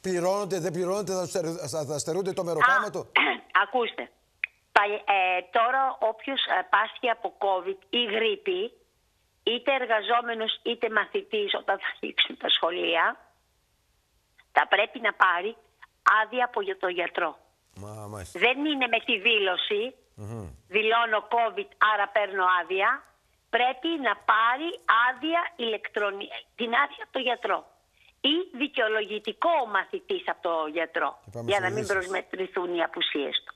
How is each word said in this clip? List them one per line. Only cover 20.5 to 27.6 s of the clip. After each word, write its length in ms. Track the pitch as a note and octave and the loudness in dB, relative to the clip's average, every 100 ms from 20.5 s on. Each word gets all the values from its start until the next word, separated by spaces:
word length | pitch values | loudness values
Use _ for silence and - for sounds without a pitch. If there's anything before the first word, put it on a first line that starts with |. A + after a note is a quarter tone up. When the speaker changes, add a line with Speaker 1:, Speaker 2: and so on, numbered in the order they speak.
| - _ G3 | -16 _ 0
Speaker 2:
δηλώνω 440 | A3 A#3 A#3 G#3+ - A#3 | 2 2 2 0 0 0
covid, 320 | A3+ G3 G3 - G#3 | 0 -2 -10 2 2
άρα 120 | G#3+ G3+ G#3+ | 4 2 2
παίρνω 300 | G3+ G3 F#3 F3+ | 0 2 2 2
άδεια. 280 | E3+ F#3+ G#3 D#4+ - _ _ _ _ A#3 | 0 0 2 0 -6 _ _ _ _ 2
Πρέπει 320 | B3 C4 E4 E4 A#3+ | 2 0 -4 -2 -2
να 60 | G3+ - | 0 4
πάρει 380 | A3 A3+ B3+ E4 - - A3 A#3+ | 6 4 2 -4 -4 4 4 4
άδεια 340 | B3+ D4+ E4+ F4 - A#3 | 0 -2 0 -2 -4 -4
ηλεκτρονι-, 680 | G#3 - A3 G3+ G3 - - - - | -4 -6 -4 -2 -4 -12 -14 -16 -8
την 100 | A#3 A#3+ | -2 0
άδεια 180 | C#4+ - A4 | 0 -4 -8
από 80 | C4+ | -4
το 20 | B3 | -2
γιατρό. 320 | A#3 A3 E3+ | -2 -2 -2